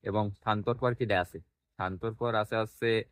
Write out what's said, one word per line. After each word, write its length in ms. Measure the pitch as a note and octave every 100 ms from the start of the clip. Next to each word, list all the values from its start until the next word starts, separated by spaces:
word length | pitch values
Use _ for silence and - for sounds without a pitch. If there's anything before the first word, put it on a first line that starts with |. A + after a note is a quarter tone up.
এবং 200 | - G2+ G#2 G2+
শান্তর 300 | - G#2+ G2+ A#2+
পর 80 | B2+ A#2
কি 60 | A#2 G2
আছে? 140 | F2+ E2 - _ _ -
শান্তর 340 | F#2 F#2 A2+ A2+
পর 120 | A#2+ A2+
আছে 120 | G#2+ A2+
হচ্ছে 280 | G#2+ - A#2 A2+ -